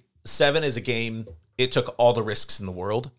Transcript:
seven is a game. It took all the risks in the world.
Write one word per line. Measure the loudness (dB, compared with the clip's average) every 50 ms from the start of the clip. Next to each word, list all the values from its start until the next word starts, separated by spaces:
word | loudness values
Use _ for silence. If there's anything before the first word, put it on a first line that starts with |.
| _ _ _ _ -4
seven | -2 2 4 4 4 4 2 0
is | 0 -2
a | -2
game. | -2 -2 -2 -2 -2 -4 -6 -8 -10 -12 -14 -20 _ _ -2 0
It | 0 2
took | 2 0 0 -2 0 4
all | 4 4
the | 4 4
risks | 0 -2 -2 -2 -2 -2 -4 -6
in | -6
the | -8
world. | -8 -6 -4 -2 -2 -2 -4 -6 _